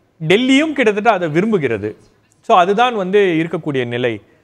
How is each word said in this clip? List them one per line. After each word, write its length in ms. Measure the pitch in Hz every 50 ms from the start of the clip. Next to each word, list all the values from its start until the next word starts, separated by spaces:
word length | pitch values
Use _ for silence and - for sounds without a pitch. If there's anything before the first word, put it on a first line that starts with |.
| _ _ _ _ 160 156
டெல்லியும் 440 | 185 233 254 254 269 277 311 320
கிட்டத்தட்ட 380 | 285 277 240 214 196 208 208 233
அதை 180 | 208 180 175 151
விரும்புகிறது. 680 | 147 170 208 233 220 170 139 120 113 98 104 107 - - _ _ _ _ _ _ _ _ _
So 100 | - 226
அதுதான் 380 | 185 175 196 208 220 247 254 233
வந்து 260 | 202 180 185 202 208 202 180 165 160
இருக்கக்கூடிய 480 | 165 165 190 165 - 156 139 131 120
நிலை. 360 | 120 120 120 127 120 110 101 - _ _ _